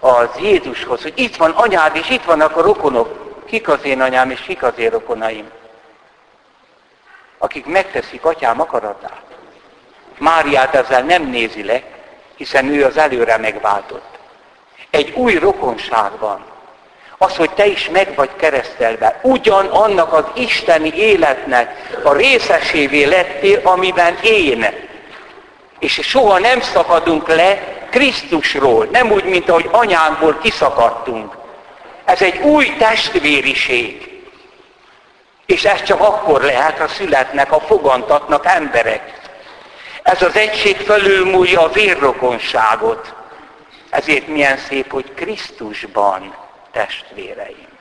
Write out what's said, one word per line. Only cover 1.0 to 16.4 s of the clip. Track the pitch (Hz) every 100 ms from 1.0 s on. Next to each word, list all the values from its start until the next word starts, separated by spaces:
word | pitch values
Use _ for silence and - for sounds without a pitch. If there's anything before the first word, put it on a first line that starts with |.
hogy | 156 196
itt | 247 -
van | 160
anyád, | 165 226 185 156 151
és | 160
itt | -
vannak | - 160 156 160
a |
rokonok. | 170 214 147 123 113 - - - -
Kik | 220 214
az | 147
én | 139 131
anyám, | 131 127 127
és | 127
kik | - 185
az | 127 120
én | 113
rokonaim? | 113 110 113 110 110 104 - - - _ _ _ _ _ _ _ _ _ _ _ _ _ - _ _
Akik | - 147 127
megteszik | 180 185 135 - 123
atyám | 160 160 123 117
akaratát. | 165 123 107 101 - - - - - - _ _ _ _ - -
Máriát | 147 165 147 139 131
ezzel | 135 123 131
nem | 135 175
nézi | 143 123 113 107
le, | 101 123 - - - - _ _
hiszen | 135 139 135
ő | 147
az | 135 135
előre | 151 127 113 113
megváltott. | 110 104 107 101 - - - - - _ _ _ _ _ -
Egy | 156 143
új | - 247
rokonság | 180 180 190 135 113 - 117 104 107
van. | 107 98